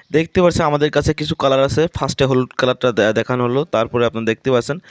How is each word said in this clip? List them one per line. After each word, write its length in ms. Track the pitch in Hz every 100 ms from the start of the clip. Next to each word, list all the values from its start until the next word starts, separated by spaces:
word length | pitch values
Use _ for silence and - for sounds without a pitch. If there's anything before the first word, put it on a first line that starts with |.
| -
দেখতে 300 | 156 165 190
পাচ্ছেন 240 | 175 - 156
আমাদের 260 | 147 151
কাছে 220 | 147 151
কিছু 220 | 151 151 160
কালার 280 | 135 135
আছে। 240 | 135 127 165
ফার্স্টে 380 | - 135 - 135
হলুদ 260 | 127 127 -
কালারটা 340 | 127 127 127
দে-, 220 | 104 110
দেখানো 300 | 110 110 127
হলো, 220 | 120 131 160
তারপরে 400 | 110 117 120 117
আপনারা 200 | 113 113
দেখতে 260 | 113 139
পাচ্ছেন 260 | 123 117 160 -